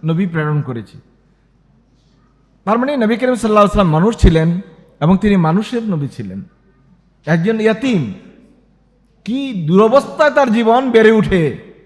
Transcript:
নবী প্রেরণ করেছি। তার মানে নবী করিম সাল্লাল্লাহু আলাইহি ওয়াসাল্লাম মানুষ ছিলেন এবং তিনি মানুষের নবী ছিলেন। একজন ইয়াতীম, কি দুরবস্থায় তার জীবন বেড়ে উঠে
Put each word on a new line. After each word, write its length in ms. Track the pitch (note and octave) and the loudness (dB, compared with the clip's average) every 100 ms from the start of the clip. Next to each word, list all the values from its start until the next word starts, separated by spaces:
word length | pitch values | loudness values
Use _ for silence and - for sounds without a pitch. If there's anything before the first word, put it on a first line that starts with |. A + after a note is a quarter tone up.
নবী 220 | D#3 E3 G3 | -2 -2 -2
প্রেরণ 360 | E3 D3+ D3+ | -4 -2 -4
করেছি। 380 | B2 A#2 G2+ - _ _ _ _ _ _ _ _ _ _ _ _ _ _ _ _ | -4 -10 -12 -20 _ _ _ _ _ _ _ _ _ _ _ _ _ _ _ _
তার 140 | - A3+ | -4 -2
মানে 180 | C4 C#4+ | -2 -2
নবী 200 | A3 A3+ | -2 -2
করিম 180 | B3+ | -2
সাল্লাল্লাহু 160 | B3 A3 | -2 0
আলাইহি 100 | G#3+ | 2
ওয়াসাল্লাম 300 | G3+ G#3+ F#3 | 2 2 0
মানুষ 260 | D#3 G3 A3+ | 2 0 2
ছিলেন 440 | - D#3+ E3 F3 G3 - _ _ | 2 2 0 -2 -8 -20 _ _
এবং 160 | D3+ F#3+ | 0 0
তিনি 200 | G#3 G3 | 0 0
মানুষের 460 | D#3+ F3+ G#3 A#3+ | 0 -2 -4 -8
নবী 260 | A3+ E3 C#3 | -6 -6 -8
ছিলেন। 340 | - G#2 F#2+ - _ _ _ _ _ _ _ - | -10 -12 -12 -16 _ _ _ _ _ _ _ -2
একজন 340 | E3 F3+ A3+ | -2 0 0
ইয়াতীম, 540 | A3 A3 C4+ G#3 A#2 F#2 - - _ _ _ _ _ _ _ _ | 0 0 -2 -2 -4 -10 -18 -20 _ _ _ _ _ _ _ _
কি 400 | - B3+ C4+ G#3 D3+ | -8 -6 -6 -6 2
দুরবস্থায় 640 | F#3 A3 C4+ A3 - D4+ | 4 4 2 0 0 0
তার 220 | C#4+ C4+ | 2 2
জীবন 380 | A3 A3+ A#3+ C4 | 2 2 2 2
বেড়ে 220 | A#3 A3 | 4 6
উঠে 460 | A3 D3+ F#3 D3+ A2 - - | 4 2 0 -2 -4 -18 -20